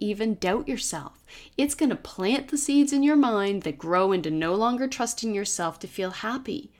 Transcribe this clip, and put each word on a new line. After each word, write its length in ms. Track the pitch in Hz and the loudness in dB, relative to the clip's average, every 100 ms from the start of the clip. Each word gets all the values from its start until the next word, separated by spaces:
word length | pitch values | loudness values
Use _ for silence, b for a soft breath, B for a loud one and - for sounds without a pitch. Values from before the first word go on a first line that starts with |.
even 340 | 208 208 220 | -4 -2 -2
doubt 340 | 208 180 185 294 | -2 0 -2 -2
yourself. 560 | 247 - 160 143 - B B B - | -6 -6 -8 -10 -18 B B B -2
It's 180 | 285 | -2
gonna 220 | - 294 190 | 2 0 0
plant 520 | - - 190 262 269 | -6 -4 0 0 -2
the 100 | 294 | -4
seeds 340 | - 285 277 | 2 4 4
in 100 | 277 | 4
your 140 | 285 302 | 6 6
mind 460 | 254 208 196 202 | 4 2 0 0
that 160 | 165 143 | -4 -6
grow 340 | 160 180 190 | 0 2 4
into 180 | 185 156 | 2 0
no 240 | 156 165 | -2 0
longer 340 | 196 233 247 262 | 2 0 0 -2
trusting 460 | - 233 - 226 | -2 -4 -4 -4
yourself 440 | 202 202 - 165 - | -2 -2 -4 -4 -6
to 60 | 185 | -10
feel 240 | - 185 | -6 -6
happy. 640 | 185 220 262 254 - - | -6 -8 -6 -6 -8 -10